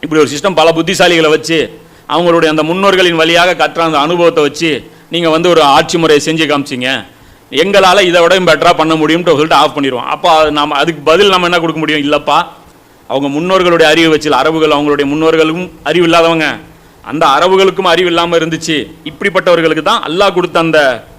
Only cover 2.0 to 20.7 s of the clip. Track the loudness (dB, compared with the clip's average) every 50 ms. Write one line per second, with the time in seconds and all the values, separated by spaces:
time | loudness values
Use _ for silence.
2 | -10 _ -4 -2 0 2 2 2 2 2 0 0 -2 -2 -2 0 0 0 2 2
3 | 0 0 0 0 0 2 2 2 2 2 0 0 -2 -4 -2 -2 -2 -2 0 -2
4 | -2 -2 0 2 2 2 2 2 -2 -2 -2 -4 -4 -4 -4 -4 -8 -14 -20 -20
5 | -20 _ -8 -4 -2 0 0 0 2 2 2 4 4 4 4 2 2 0 -2 -2
6 | 0 2 2 2 2 -2 -4 -2 -2 -2 -2 -4 -4 -6 -8 -6 -4 -4 -4 -6
7 | -8 -12 _ _ -20 -20 -20 _ _ _ -2 -2 -2 2 2 2 4 4 4 2
8 | 2 2 2 2 4 4 2 2 2 2 2 2 2 2 2 2 0 0 0 0
9 | 0 0 0 0 2 0 2 2 2 2 2 2 2 2 0 -2 -4 -4 -4 -4
10 | -6 -6 -8 -2 0 2 2 2 2 0 0 -2 -2 -2 -2 -2 -2 -2 -4 -4
11 | 0 0 2 4 4 2 2 0 0 0 -2 -2 -2 -2 -4 -4 -4 -2 -2 -2
12 | -2 -2 -2 -2 0 0 0 0 -2 -4 -10 -20 -20 -20 -20 -20 _ _ _ _
13 | _ _ -6 -4 -4 -4 -4 -4 -4 0 0 0 2 2 2 4 4 4 4 2
14 | 2 2 2 0 0 0 -2 0 0 0 0 0 0 0 0 0 0 0 0 0
15 | -2 -2 -2 0 0 0 2 2 0 0 -2 -6 -8 -12 -14 -10 -6 -4 0 0
16 | 2 2 2 2 2 2 0 0 -2 -4 -4 -6 -12 -20 -20 -20 _ -20 _ _
17 | _ -10 -4 -2 0 2 2 2 2 2 2 2 2 2 0 0 0 0 0 2
18 | 0 0 0 -2 -2 0 0 -2 -2 -2 -6 -8 -6 -4 -4 -6 -6 -8 -14 -18
19 | -18 -18 -14 -6 -6 -2 -2 -2 0 2 2 2 0 -2 -4 -4 -2 -2 -2 -2
20 | -4 -6 -2 0 0 0 0 -2 -4 -2 -2 -2 -2 0